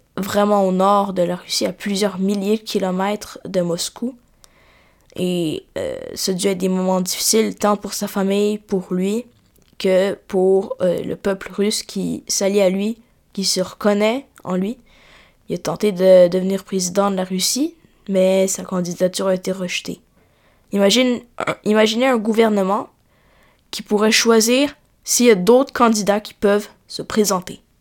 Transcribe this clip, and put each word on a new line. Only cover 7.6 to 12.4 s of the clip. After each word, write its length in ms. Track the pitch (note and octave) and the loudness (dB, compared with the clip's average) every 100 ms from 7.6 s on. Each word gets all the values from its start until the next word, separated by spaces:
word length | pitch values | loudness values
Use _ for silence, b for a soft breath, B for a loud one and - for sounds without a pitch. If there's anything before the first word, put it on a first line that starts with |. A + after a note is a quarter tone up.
| G#3 G3+ | -2 -2
pour 160 | G3 | -4
sa 140 | - G3+ | -8 -6
famille, 500 | G3+ F#3+ G3+ G#3 G#3 | -4 -2 0 0 -2
pour 360 | - F#3+ F#3 | -4 -6 -4
lui, 320 | F3+ F#3+ A3 A#3+ _ _ _ _ - | -4 -2 -4 -6 _ _ _ _ -4
que 340 | F#3+ F#3 G3 - - | 2 2 2 -2 -4
pour, 480 | F#3+ F#3 F#3+ G#3 - | 0 2 2 0 -2
euh, 200 | F3+ F3 | -2 -2
le 120 | - F3 | -4 -6
peuple 360 | G3 F#3+ - | -4 -4 -6
russe 320 | F#3 G3+ - | -4 -4 -4
qui 400 | - G3 F3+ E3 - | -6 -6 -6 -6 -6
s'allie 340 | - | -2